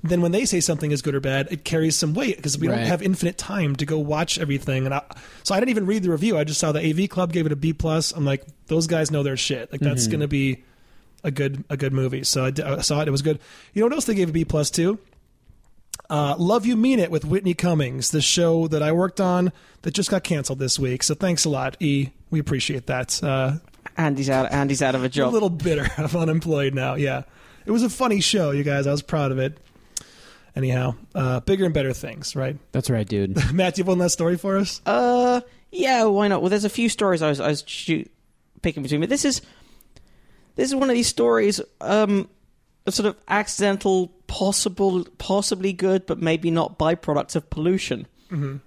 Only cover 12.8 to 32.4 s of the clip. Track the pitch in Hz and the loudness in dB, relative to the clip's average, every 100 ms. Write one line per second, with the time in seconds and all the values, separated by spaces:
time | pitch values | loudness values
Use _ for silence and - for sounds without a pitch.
12.8 | - 147 151 139 147 151 - - - 202 | 0 0 0 0 0 -2 -6 -20 -8 0
13.8 | 233 302 - 202 175 160 160 151 147 - | 2 2 0 0 2 0 0 0 0 0
14.8 | 170 214 - _ _ _ - - - - | 0 0 -8 _ _ _ -20 -20 -20 -20
15.8 | - - - 147 143 139 170 233 214 233 | -18 -18 -4 0 0 0 2 2 2 2
16.8 | 254 254 170 160 151 185 190 170 180 160 | 4 4 2 -2 0 0 0 0 2 2
17.8 | 131 131 - 156 139 - 170 165 165 151 | 0 -2 -2 0 2 2 4 2 2 0
18.8 | 151 165 185 - 185 180 180 - - _ | 2 2 0 0 2 2 0 -2 -20 _
19.8 | 170 175 185 190 - 156 135 135 131 - | -6 -4 0 0 0 -2 -2 -4 -2 0
20.8 | 131 127 - 151 190 170 160 135 131 - | 0 0 -2 0 0 0 0 0 -4 -2
21.8 | 151 143 131 - - 156 143 135 - 139 | 0 0 -2 -8 -4 -2 0 -2 -2 -4
22.8 | - 127 123 - 156 135 131 151 - - | -4 -4 -4 -4 0 0 0 -2 -8 -20
23.8 | - - 156 139 139 131 131 143 139 131 | -10 -2 0 0 0 0 2 0 0 0
24.8 | 135 131 127 135 131 226 202 165 170 151 | 0 0 -2 0 2 2 0 0 0 0
25.8 | 135 - 151 170 160 160 165 151 139 135 | 0 -2 -2 0 2 0 0 0 0 0
26.8 | 131 139 143 131 - - - - - 226 | -2 0 -2 -2 -8 -20 -20 -14 0 2
27.8 | 233 - 254 202 - 208 156 139 143 139 | 2 0 0 2 2 2 2 0 0 0
28.8 | 139 143 - 160 139 131 131 151 - - | 0 -2 -2 -2 0 0 -2 -6 -20 -20
29.8 | - - - - - - - - 131 127 | -16 -16 -16 -20 -20 -20 -10 -4 0 0
30.8 | 127 117 - - 131 127 - 196 185 156 | -2 -4 -8 -4 -2 -2 0 2 2 2
31.8 | 135 127 139 147 139 139 | -2 -4 -8 -10 -8 -4